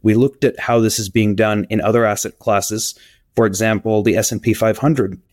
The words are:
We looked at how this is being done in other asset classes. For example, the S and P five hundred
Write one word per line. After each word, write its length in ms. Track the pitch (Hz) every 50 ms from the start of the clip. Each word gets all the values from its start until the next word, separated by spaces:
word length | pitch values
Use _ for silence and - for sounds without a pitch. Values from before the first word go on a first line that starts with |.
| -
We 120 | 107 107
looked 300 | 113 131 139 - _ -
at 140 | 123 - -
how 220 | - - 120 117
this 180 | 110 110 - -
is 100 | 104 95
being 260 | - 117 107 104 101
done 320 | 95 107 107 107 104 98 -
in 120 | 110 107
other 260 | - 104 113 117 117
asset 320 | 107 104 - - 110 - _
classes. 600 | - 117 104 101 98 - 107 107 - - - _ _ _ _ _ _ _ _
For 100 | 120 117
example, 580 | 107 95 92 113 110 110 98 - 113 110 107 98
the 140 | 113 87
S 160 | 104 104 - 117
and 80 | 101
P 140 | - 117 107
five 240 | - 110 110 107 -
hundred 420 | - 147 160 131 104 95 92 - _ _